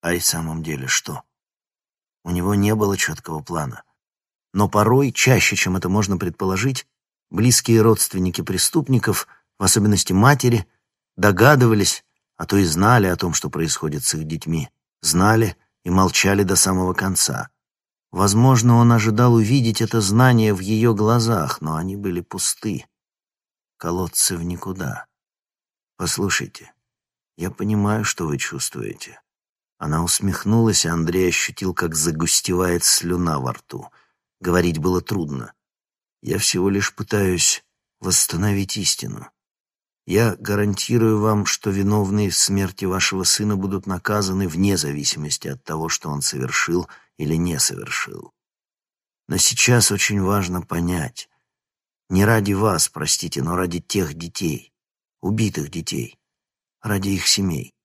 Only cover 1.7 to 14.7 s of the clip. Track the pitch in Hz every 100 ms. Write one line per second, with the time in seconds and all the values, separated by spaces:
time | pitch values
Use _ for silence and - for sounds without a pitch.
1.7 | _ _ _ _ _ 87 87 90 101 101
2.7 | 110 104 95 - 78 - 156 - 85 71
3.7 | - - _ _ _ _ _ _ 98 101
4.7 | 107 107 127 139 - - 117 - 98 -
5.7 | 92 87 98 98 92 90 80 95 95 120
6.7 | 131 - _ _ _ _ - 120 113 -
7.7 | 113 110 104 - 95 92 90 85 92 -
8.7 | 165 131 131 - - - _ _ _ 95
9.7 | - 104 101 - 95 120 143 127 117 -
10.7 | _ _ _ _ - 104 95 123 147 123
11.7 | 107 95 - _ _ _ _ 85 98 90
12.7 | 80 101 123 95 90 92 78 78 76 80
13.7 | - 80 73 - 78 78 80 - 80 -